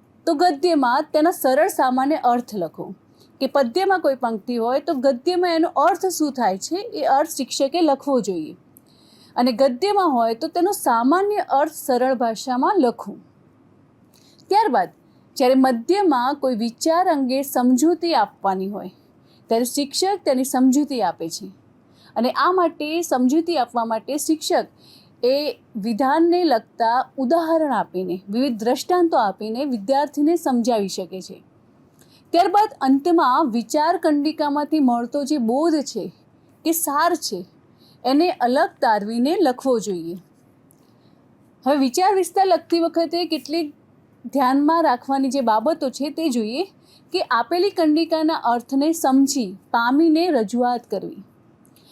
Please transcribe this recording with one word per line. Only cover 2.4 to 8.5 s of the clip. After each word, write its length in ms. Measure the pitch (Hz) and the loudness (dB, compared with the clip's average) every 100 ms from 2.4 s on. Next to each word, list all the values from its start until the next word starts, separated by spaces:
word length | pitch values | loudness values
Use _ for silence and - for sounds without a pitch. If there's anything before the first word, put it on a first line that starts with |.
| 240 208 | -2 -8
લખો. 300 | 160 - - 190 _ _ _ - | -8 -8 -14 -16 _ _ _ -6
કે 60 | 262 | -2
પદ્યમાં 580 | 285 254 294 392 381 | 0 0 0 0 2
કોઈ 160 | 320 269 240 | 0 -2 -2
પંક્તિ 300 | 220 - 240 | -4 -6 -4
હોય 280 | 226 269 294 | -2 -2 -2
તો 80 | 294 269 | -2 0
ગદ્યમાં 500 | 247 339 359 359 330 | 0 0 0 2 2
એનો 160 | 330 - 302 | 0 2 2
અર્થ 200 | 381 381 330 | 2 -2 -2
શું 140 | 302 | -4
થાય 300 | 254 220 190 - | -2 -2 -2 -4
છે 180 | 339 453 311 | -8 -6 -4
એ 80 | 294 | 0
અર્થ 200 | 269 311 - | 2 0 -4
શિક્ષકે 420 | 262 - 269 339 | -6 -2 -2 2
લખવો 400 | 330 269 277 262 | 0 0 0 -2
જોઈએ 340 | 202 180 156 | -2 -4 -8